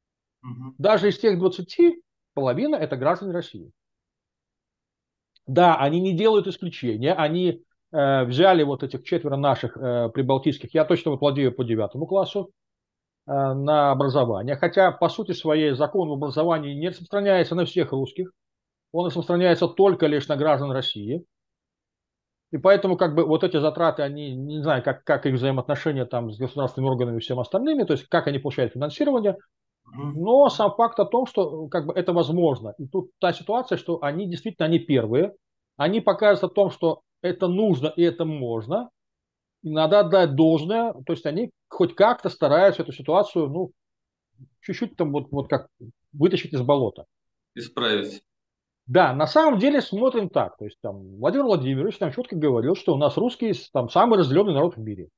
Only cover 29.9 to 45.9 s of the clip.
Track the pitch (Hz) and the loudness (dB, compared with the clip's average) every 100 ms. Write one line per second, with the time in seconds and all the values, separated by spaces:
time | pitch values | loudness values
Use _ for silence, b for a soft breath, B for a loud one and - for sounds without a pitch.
29.9 | 123 147 147 196 269 277 - 202 - 233 | -12 -10 -4 2 6 6 4 0 2 0
30.9 | 214 202 240 254 214 160 156 147 175 147 | 0 0 0 -2 -2 -2 -4 -6 -6 -4
31.9 | 185 180 170 143 175 165 131 107 - 135 | -4 0 0 0 2 0 0 -8 -14 -8
32.9 | 190 185 - 180 170 - 240 247 185 - | -8 -8 -4 -4 -2 -4 -4 -2 -6 -4
33.9 | 165 143 160 196 170 226 - 160 165 165 | -6 -4 -6 -6 -8 -8 -4 0 0 2
34.9 | 131 110 131 202 - _ _ _ - 156 | 0 2 0 0 -4 _ _ _ -4 -2
35.9 | 220 208 190 208 196 185 202 190 - 165 | 0 0 2 4 2 2 2 0 0 -2
36.9 | - _ _ 180 180 180 185 220 139 151 | -2 _ _ -6 -2 -2 2 2 2 0
37.9 | 170 170 170 160 147 120 113 110 208 240 | 2 0 0 -6 -6 -6 -6 -4 -6 -6
38.9 | _ _ _ _ _ _ _ 156 156 156 | _ _ _ _ _ _ _ -6 0 4
39.9 | 208 170 190 165 135 160 160 165 226 233 | 4 6 4 4 4 4 4 0 -2 -4
40.9 | 131 135 160 147 165 240 _ _ - 175 | -6 -8 -6 -4 -4 -6 _ _ -2 0
41.9 | - 214 240 190 - 143 156 196 170 139 | 4 2 2 -4 -2 2 6 4 2 -8
42.9 | 131 139 180 208 175 143 165 180 _ _ | -8 0 0 0 -2 -2 -4 -8 _ _
43.9 | _ _ _ _ _ - _ - 123 190 | _ _ _ _ _ -20 _ -10 -8 -8
44.9 | - 151 143 139 143 139 139 - _ 113 | -4 -4 -4 -6 -6 -2 -4 -4 _ -20